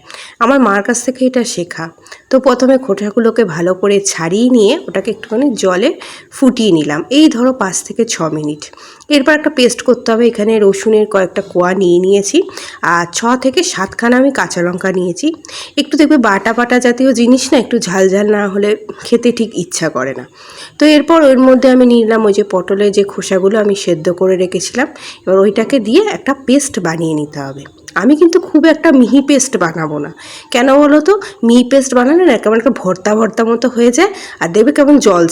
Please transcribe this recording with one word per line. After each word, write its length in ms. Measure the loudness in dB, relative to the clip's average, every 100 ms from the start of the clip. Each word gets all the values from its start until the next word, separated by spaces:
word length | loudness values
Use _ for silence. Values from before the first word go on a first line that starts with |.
| -16 -20 -16 -4
আমার 140 | 0 2 2
মার 140 | 0 -2
কাছ 120 | -4 -4
থেকে 140 | -2 -2
এটা 120 | -2 -4
শেখা। 300 | -6 -10 -10 -14 -16 -20 -20 -2
তো 40 | 0 2
প্রথমে 300 | 2 2 2 0
খোসাগুলোকে 560 | -6 -4 -2 -2 0 -2
ভালো 180 | -2 -4 -2
করে 160 | 0 0 -2
ছাড়িয়ে 360 | -6 -4 0 2 4
নিয়ে 160 | 2 0 -4
ওটাকে 220 | -8 -6
একটুখানি 320 | -10 -6 -4 -2 -2
জলে 280 | -2 0 -2 -4 -12 -20 -18 -2
ফুটিয়ে 360 | 0 0 0 0
নিলাম, 220 | 0 -6 -2 2
এই 80 | 2
ধরো 160 | 2 -2 -2
পাঁচ 140 | -4 -6 -10
থেকে 160 | -6 -4
ছ 40 | -4 -4 -4
মিনিট। 260 | -8 -8 -14 -20 -20 -18 -2
এরপর 180 | 0 2 0
একটা 120 | 0 0
পেস্ট 220 | 0 0 -2
করতে 200 | -2 0
হবে। 120 | 0 0
এখানে 200 | 0 -2 2 2
রসুনের 400 | 0 0 0 2
কয়েকটা 280 | 0 -2 -4 -6
কোয়া 180 | -2 -2 0
নিয়ে 160 | 2 2
নিয়েছি, 340 | 2 0 0 -2 -4 -8 -18 -8 -2
আর 120 | -2 -2 -4
ছ 40 | -2 0
থেকে 160 | 0 -2 -4
সাতখানা 420 | -4 -8 -4 0 2
আমি 100 | 2 0
কাঁচা 220 | -4 -2 -4
লঙ্কা 240 | -2 -4 -2
নিয়েছি। 280 | -4 -4 -6 -6 -14 -18 -12 -6
একটু 140 | -4 0
দেখবে 160 | 2 4 2
বাটা 240 | 0 -2 -2
বাটা 180 | 0 2 2
জাতীয় 240 | 2 0 2
জিনিস 220 | 2 2 2
না, 40 | 0
একটু 120 | 0 -2 -2
ঝাল 180 | 0 2
ঝাল 140 | 2 0 0
না 60 | -2
হলে 180 | -2 -2 -2 -6 -14 -2
খেতে 220 | 0 0 -2
ঠিক 120 | -4 -6
ইচ্ছা 240 | -8 -6 -6 -4
করে 160 | -6 -8
না। 60 | -14 _ -20 -20 -14 0
তো 60 | 4 4
এরপর 220 | 4 4 4
ওর 80 | 4 4
মধ্যে 200 | 4 4
আমি 100 | 4 4
নিলাম 300 | 4 2 2 2
ওই 40 | 0
যে 60 | 0
পটলের 380 | -2 -2 -2 0 0
যে 60 | -2
খোসাগুলো 440 | -4 -4 0 0 0
আমি 100 | 0 -2
সেদ্ধ 220 | -2 -4 -2 -2
করে 140 | 0 0
রেখেছিলাম, 460 | -2 -4 -6 -6 -6 -6 -20 -12
এবার 140 | -2 2
ওইটাকে 320 | 2 0 -2 -2 0
দিয়ে 160 | 0 0 -2
একটা 160 | -6 -6 0
পেস্ট 280 | 0 0 -6 -6
বানিয়ে 280 | -4 -4 -4
নিতে 200 | -6 -10 -12
হবে। 180 | -14 -18 _ -8 -2
আমি 120 | 0 4
কিন্তু 180 | 4 2 0
খুব 140 | 0 2
একটা 160 | 2 2 4
মিহি 200 | 4 2 2
পেস্ট 240 | 0 0 -2
বানাবো 320 | -4 -4 -6 -6
না, 60 | -10 -14 -20 -20 -6
কেন 140 | -2 2 4
বলো 160 | 4 4 4
তো, 40 | 0 -2 -4 2
মিহি 180 | 4 4
পেস্ট 200 | 2 2 0
বানালে 260 | 2 2 2
না 40 | 2
কেমন 140 | 0 0
একটা 120 | 0 -2
ভর্তা 300 | -4 -4 -2 0
ভর্তা 240 | -2 -2 -2
মতো 160 | 0 -2
হয়ে 160 | 0 0 2
যায়, 140 | 0 -2 -16 -8
আর 60 | -4
দেখবে 180 | 0 2 2
কেমন 160 | 4 4 4
জল 180 | 2 0